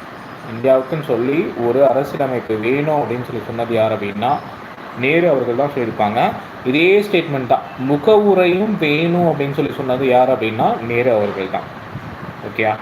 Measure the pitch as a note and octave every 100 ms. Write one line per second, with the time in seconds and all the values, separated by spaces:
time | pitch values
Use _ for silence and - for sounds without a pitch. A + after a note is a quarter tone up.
0 | - - - - - A2+ B2+ C3 C3 D#3+
1 | C#3+ A2+ B2+ D3+ - A#2+ A#2+ B2+ C#3 B2
2 | C#3+ D3+ C3+ B2 - A2 A2 C#3 D3+ D3
3 | A#2+ A#2+ B2 A#2+ - A2+ A#2 A2+ A2 G#2+
4 | G2+ G2+ A#2+ D3 - - - - - A2+
5 | C3 D#3+ E3+ C3+ A#2+ A#2+ C#3+ C#3+ A2+ -
6 | G#2 A2+ F#3 A3+ - - B2+ C#3+ F3 G3+
7 | G#3 F3+ D3+ C#3 B2 C3 - - C3 D3
8 | A3 G#3+ G#3 F#3 F3+ F3 G#3+ F#3 D#3 D3
9 | E3+ F3 E3+ D3 C#3 C#3+ C#3 - C3+ B2+
10 | C3+ B2 B2+ C3 D3 A2+ C#3+ A#3+ A2+ A#2+
11 | B2 A2 G2+ F#2+ F#2+ G2 - - - -
12 | - - - - G#2 - A2 G#2+